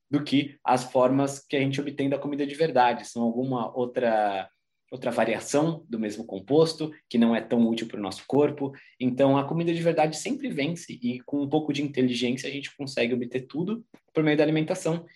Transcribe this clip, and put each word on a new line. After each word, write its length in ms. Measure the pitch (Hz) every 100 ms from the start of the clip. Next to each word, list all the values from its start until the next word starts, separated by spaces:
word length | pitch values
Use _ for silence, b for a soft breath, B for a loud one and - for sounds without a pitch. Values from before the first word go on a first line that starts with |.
| _
do 160 | 139
que 320 | 143 139 139 -
as 200 | - 127
formas 560 | - 131 127 135 139 139
que 180 | - 143
a 20 |
gente 220 | 135 135
obtém 300 | 143 139 139
da 80 | 139
comida 260 | 143 143 143
de 80 |
verdade. 540 | 139 160 127 123 117 -
São 160 | 117
alguma 520 | 117 120 131 123 113 131
outra, 720 | 123 123 117 110 104 95 90 _ _ _ _
outra 180 | 131 127
variação 760 | 120 113 107 - 143 160 160 -
do 80 | 113
mesmo 300 | 107 104 -
composto, 640 | 98 - 147 160 - 156 B _
que 80 | 120
não 180 | 117 113
é 60 |
tão 260 | - 120 113
útil 200 | 113 110
pro 120 | 110
nosso 240 | 98 - -
corpo. 440 | 135 147 143 139 139 B B
Então, 360 | 127 123 139 139
a 120 | 139
comida 260 | 165 170
de 80 | 170
verdade 340 | 165 156 156 -
sempre 340 | 208 277 262
vence 500 | 160 143 170 - -
e 180 | 120 123
com 200 | - 143
um 80 | 139
pouco 240 | 156 151
de 80 | 139
inteligência 640 | 147 135 127 117 120 135 143
a 40 |
gente 260 | 139 139 -
consegue 380 | 139 127 120 123
obter 320 | 117 131 -
tudo 360 | 147 185 233 - - _
por 100 | -
meio 140 | 156 151
da 60 |
alimentação. 640 | 151 156 156 185 160 170 B